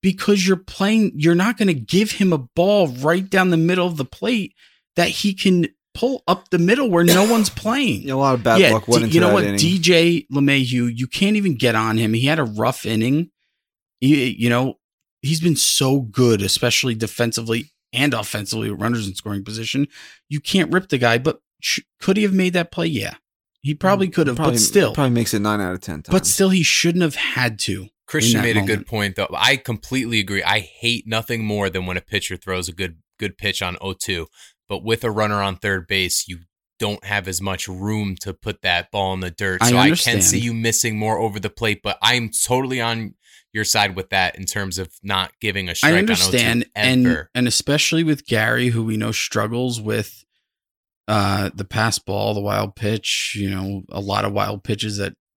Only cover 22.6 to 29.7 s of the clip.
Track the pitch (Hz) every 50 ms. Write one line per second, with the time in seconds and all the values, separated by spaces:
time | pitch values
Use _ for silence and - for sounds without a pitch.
22.6 | 165 170 - 170 165 170 151 104 101 - - - _ _ _ _ _ _ _ _
23.6 | - 143 151 - - 190 202 190 190 180 - 170 156 139 123 135 156 135 120 117
24.6 | 107 - - 202 160 107 110 151 143 127 120 120 113 - - 104 101 107 107 104
25.6 | 98 90 90 92 - - 80 73 - - 180 190 - - - - 196 190 190 185
26.6 | 156 - - - - 170 170 180 175 151 - - - - - 127 127 117 107 -
27.6 | - - 95 95 92 - _ _ _ - - 156 113 117 113 110 107 117 110 107
28.6 | 98 101 110 101 - - 117 107 104 98 92 - 98 - 90 73 104 123 139 131
29.6 | - -